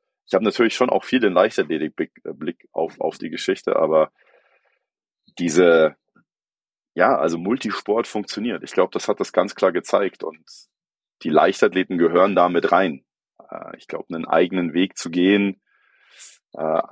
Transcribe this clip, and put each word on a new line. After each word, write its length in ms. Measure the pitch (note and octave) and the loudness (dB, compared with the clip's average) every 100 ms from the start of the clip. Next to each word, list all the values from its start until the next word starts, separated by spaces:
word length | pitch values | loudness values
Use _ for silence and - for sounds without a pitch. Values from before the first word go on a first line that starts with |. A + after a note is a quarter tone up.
| _ _ _ | _ _ _
ich 60 | |
hab 80 | - | 0
natürlich 340 | G#2+ - A2+ | 0 2 0
schon 140 | - B2+ | 2 0
auch 160 | - | 0
viel 160 | - B2+ | 0 0
den 140 | G#2+ | 2
Leichtathletik-Blick, 760 | F2 A2 - D#2 D#2+ D#2 - D#2+ _ | 4 2 2 -2 -4 -4 -6 -8 _
äh, 80 | - | -16
Blick 360 | C#2+ D#2 - _ | -10 -10 -10 _
auf, 260 | - D#2+ - | -6 -6 -4
auf 160 | D#2+ - | -6 -6
die 100 | E2+ | -10
Geschichte, 480 | D#2 - F#2+ - - | -6 -4 -2 -2 0
aber 360 | D#2+ D#2 D#2 _ _ _ _ _ _ _ _ _ _ _ _ - | 2 2 2 _ _ _ _ _ _ _ _ _ _ _ _ -6
diese, 560 | F2 D#2 F2 E2 D#2 - _ _ _ _ _ _ _ _ _ | 0 4 6 6 4 0 _ _ _ _ _ _ _ _ _
ja, 220 | - G2+ G2+ | 0 0 2
also 220 | D#2+ E2 | 0 -2
Multisport 720 | F#2 C3 A2 - - A2 A#2 | -4 -4 -4 -6 -2 -2 -2
funktioniert. 560 | G#2+ G2+ - A#2 F#2 | -6 -8 -6 -6 -6
Ich 80 | - | -4
glaub, 180 | - F#2+ | 0 0
das 160 | - - | -2 -4
hat 140 | G2+ | -4
das 120 | G2 | -2
ganz 220 | - F2+ | -2 -2
klar 160 | - F#2+ | 0 -2
gezeigt 540 | E2+ - G2 G2 - | 0 -2 -2 -2 -6
und 180 | D#2+ D#2 - - - _ _ _ _ _ | -12 -12 -18 -20 -20 _ _ _ _ _
die 80 | E2 | -2
Leichtathleten 640 | D2+ E2+ - G#2 F#2 F2+ F2+ | 2 2 2 0 0 -2 0
gehören 380 | E2+ F2 G2 | 2 4 2
da 140 | F#2 F2 | 4 2
mit 240 | E2+ - | 2 2
rein. 320 | F2 F#2+ C#2+ _ _ _ _ - | 2 2 -4 _ _ _ _ -18
Äh, 280 | G1+ - - | -16 -16 -18
ich 100 | - | -14
glaub, 200 | - - | -14 -10
einen 140 | E2 | -10
eigenen 480 | D#2+ D#2+ F2 F#2 E2+ | -2 0 2 0 -2
Weg 260 | E2+ F#2+ - | -2 -2 -4
zu 100 | E2+ | -6
gehen, 500 | F2 F#2 G2+ G2+ - _ _ _ _ _ - - - _ | 0 2 2 0 -6 _ _ _ _ _ -20 -20 -20 _
äh, 260 | - D#2+ D#2+ - | -8 -4 -4 -4